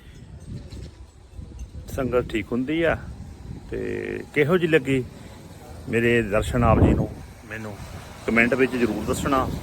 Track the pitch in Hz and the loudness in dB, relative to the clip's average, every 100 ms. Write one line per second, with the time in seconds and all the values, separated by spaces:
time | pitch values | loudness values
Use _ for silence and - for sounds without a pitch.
0 | - - - - - - - - - - | -20 -20 -18 -16 -12 -12 -12 -14 -14 -16
1 | - - - - - - - - - - | -20 -20 -20 -16 -14 -14 -14 -14 -8 -4
2 | 127 123 120 113 101 120 131 160 165 120 | 0 0 0 -2 -2 -2 0 2 2 0
3 | - - - - - - - 57 107 52 | -4 -12 -14 -14 -14 -14 -8 -6 -4 -4
4 | - 104 - 143 143 180 165 156 131 131 | -6 -8 -4 2 4 4 4 4 4 0
5 | 123 - - - - - - - - 113 | 0 -10 -16 -18 -18 -18 -16 -14 -2 2
6 | 117 120 110 107 104 127 117 110 - - | 4 4 4 2 2 2 6 8 6 4
7 | 107 - - - 117 110 107 101 - - | 0 -6 -14 -18 -14 -12 -10 -12 -12 -14
8 | - - - 113 117 127 131 127 110 107 | -14 -10 0 4 6 6 4 4 2 2
9 | 117 123 151 135 123 - | -2 -2 2 2 2 -2